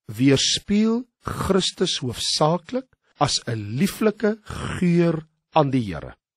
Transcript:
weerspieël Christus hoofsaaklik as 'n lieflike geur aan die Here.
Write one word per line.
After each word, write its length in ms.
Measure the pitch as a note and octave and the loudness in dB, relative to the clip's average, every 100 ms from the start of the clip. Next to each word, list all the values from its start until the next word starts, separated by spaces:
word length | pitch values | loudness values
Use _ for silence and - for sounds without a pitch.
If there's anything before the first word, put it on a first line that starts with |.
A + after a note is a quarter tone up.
| - | -16
weerspieël 920 | G#2+ C3+ C3+ - - - G3+ A3 A3+ B3 _ - | 0 4 4 2 -2 0 2 2 0 -4 _ -10
Christus 720 | C3 F#3 F#3+ F3+ - F3+ - | -6 0 0 0 -2 -2 -2
hoofsaaklik 840 | B2+ A2 - - D#3 F3 - B3 C4 _ _ _ | -6 -6 -4 0 0 0 -4 -8 -8 _ _ _
as 240 | C#3+ - - | -2 -2 -4
'n 300 | A2+ G2+ A#2 | -6 -6 -2
lieflike 580 | G3 - G#3+ G#3 G#3 A3 | -2 0 -2 0 -2 -2
geur 840 | - - - - F3+ E3+ E3+ D#3+ - _ _ | -8 -10 -8 -2 2 4 4 0 -6 _ _
aan 180 | D#3+ C#3+ | 2 2
die 120 | C3 G#2+ | 0 -2
Here. 220 | D#2 C2 - _ | -6 -10 -16 _